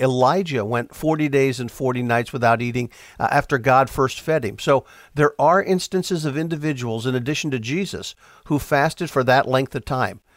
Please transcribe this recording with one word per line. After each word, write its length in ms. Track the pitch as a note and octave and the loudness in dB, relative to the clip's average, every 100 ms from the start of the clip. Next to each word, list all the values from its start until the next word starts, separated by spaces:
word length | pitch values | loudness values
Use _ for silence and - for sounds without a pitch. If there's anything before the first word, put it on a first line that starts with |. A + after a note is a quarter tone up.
Elijah 640 | C3 B2+ B2+ F3 F3+ C3 G#2 | 0 4 4 2 0 -2 -2
went 280 | A#2+ A#2+ | -2 -4
forty 360 | - D#3 D#3 D3+ | -4 -2 0 2
days 320 | C#3 C3+ B2 | 2 2 0
and 100 | A#2+ | -6
forty 320 | - C3 B2 | -4 -2 -2
nights 300 | B2 A#2 A#2 | 0 0 0
without 280 | B2+ A#2 A2+ | 0 2 2
eating, 280 | A#2+ A#2+ A#2+ - - - | 0 -4 -6 -10 -20 -4
uh, 120 | A2+ | 0
after 260 | C#3+ - C#3 | 0 0 -2
God 320 | B2 B2+ C3+ | 4 4 4
first 300 | - C3 - | 0 -2 -2
fed 240 | - D#3+ | -2 -2
him. 160 | A2+ - | -2 -6
So 240 | - C3+ - - - | 0 0 0 -20 -10
there 260 | C#3+ D3 - | 0 0 2
are 240 | D3 F#3 | 2 4
instances 600 | G3 F#3 - F#3 F3 F3+ D3+ | 2 -2 0 -4 -2 -2 -2
of 120 | C3+ | -2
individuals, 680 | D#3+ D#3+ D3+ C3+ A#2+ A2+ A#2+ | -4 -2 -4 -4 -4 -4 -2
in 100 | B2+ | -2
addition 360 | A#2+ D3+ D#3 | -2 -4 -2
to 80 | C3 | -4
Jesus, 540 | A2+ D#3 G3 F2+ - - _ - - | -4 -4 -4 -8 -12 -16 _ -16 -2
who 120 | D3 | -2
fasted 500 | - C#3+ D3+ - E3+ | 0 2 2 -2 -4
for 140 | - | -2
that 240 | B2 B2+ B2+ | 4 4 4
length 280 | C3 C3+ B2+ | 0 0 -6
of 100 | - | -6
time. 340 | C3 G#2+ G2 _ | -4 -4 -6 _